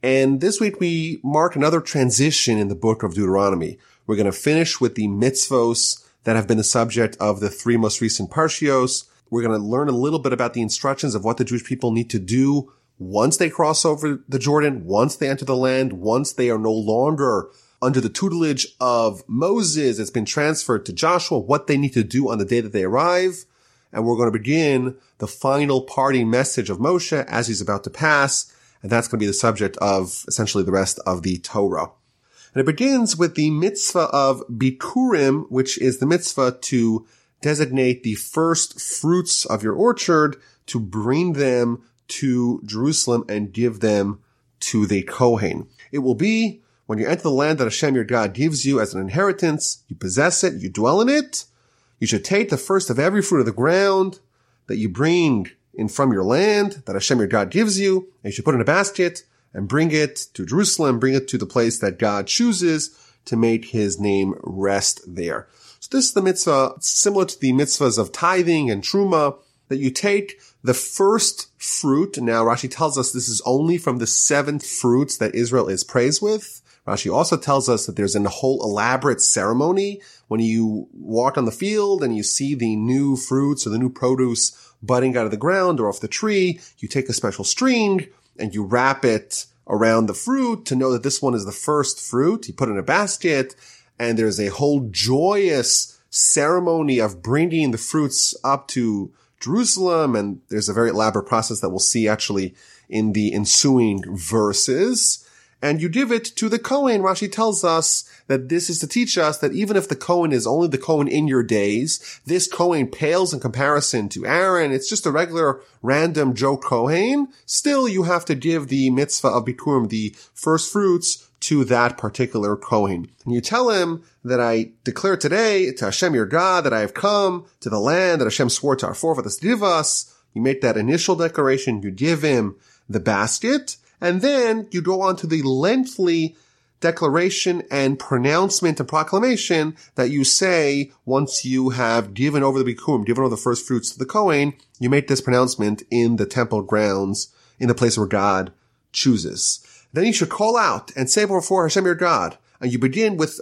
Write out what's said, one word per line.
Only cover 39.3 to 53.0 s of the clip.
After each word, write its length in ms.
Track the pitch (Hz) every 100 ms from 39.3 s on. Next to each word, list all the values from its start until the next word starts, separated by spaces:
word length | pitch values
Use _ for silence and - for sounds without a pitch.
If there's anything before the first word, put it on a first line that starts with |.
| -
of 200 | - 107
your 100 | 107
orchard, 600 | 101 226 240 - 160 151 135 _ _ -
to 120 | 123
bring 540 | 104 107 107 143 180
them 500 | 147 139 123 120 120 _ _ _
to 540 | - 139 123 120 120 104
Jerusalem 580 | 107 135 156 - 117 113
and 200 | 104 104
give 300 | 98 120 107
them 380 | 113 104 101 101 _ _ _ _
to 240 | - 113
the 160 | 104 101
Kohen. 640 | - - 123 113 98 - - _ -
"It 100 | 143
will 140 | 131
be 460 | 120 190 220 226 - _ _
when 140 | _ 107
you 80 | 107
enter 160 | 175
the 80 | 165
land 260 | 135 147 156
that 60 |
Hashem 300 | 120 - 151
your 100 | 131
God 300 | 110 120 104
gives 320 | 98 156 147 135
you 120 | 135
as 140 | 104
an 80 | 92
inheritance, 800 | 95 123 196 196 170 151 - - _
you 80 | -
possess 480 | 92 95 160 175
it, 160 | 190 87
you 80 | 92
dwell 320 | 92 113 175
in 80 | 240
it, 380 | 294 294 - - _ _ _ _ _
you 80 | 113
should 160 | 107
take 280 | - 196 226
the 80 | 139
first 320 | - 190 185
of 80 |
every 240 | 120